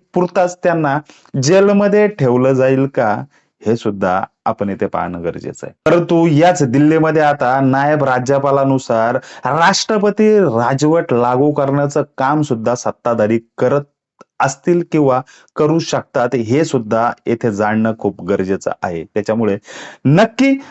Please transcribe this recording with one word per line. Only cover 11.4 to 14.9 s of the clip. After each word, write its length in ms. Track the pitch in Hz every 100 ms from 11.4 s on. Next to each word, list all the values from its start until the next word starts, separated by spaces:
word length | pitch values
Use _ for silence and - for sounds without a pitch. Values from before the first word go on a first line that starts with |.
| 147
करण्याचं 500 | 147 135 139 143 147 - -
काम 240 | 131 151
सुद्धा 320 | 147 117 110
सत्ताधारी 640 | 123 107 - 123 113 107 117 - -
करत 240 | 123 143 143 _ _ _ - -
असतील 420 | 135 - - 175 170